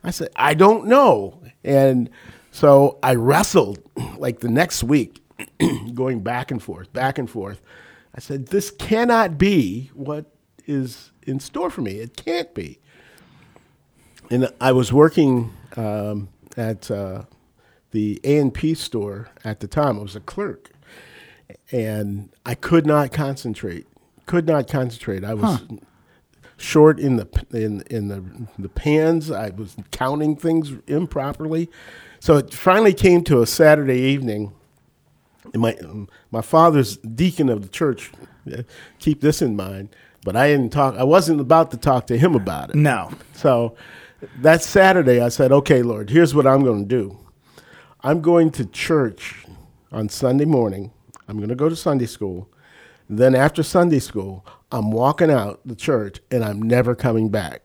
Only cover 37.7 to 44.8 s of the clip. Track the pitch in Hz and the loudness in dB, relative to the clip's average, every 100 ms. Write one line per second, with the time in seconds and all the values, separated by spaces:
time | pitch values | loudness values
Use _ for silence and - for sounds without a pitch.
37.7 | - 156 117 - - - _ - 131 123 | -4 -4 -4 -12 -20 -20 _ -16 -14 -16
38.7 | - - _ - 147 147 147 139 104 95 | -20 -20 _ -4 0 0 0 -2 -4 -8
39.7 | 98 98 _ _ _ 98 107 143 147 117 | -12 -16 _ _ _ -4 2 2 2 0
40.7 | 143 135 110 131 175 151 151 127 160 165 | 0 -2 0 2 4 4 -2 4 2 2
41.7 | 120 - 127 - 120 175 139 95 78 67 | -2 0 0 0 2 2 2 -2 -8 -4
42.7 | 147 147 117 82 - - - 147 120 117 | 0 2 0 -8 -16 -20 -2 0 2 -2
43.7 | - - - - _ 139 - 143 165 - | -8 -20 -20 -20 _ -20 0 4 4 2
44.7 | 202 | 4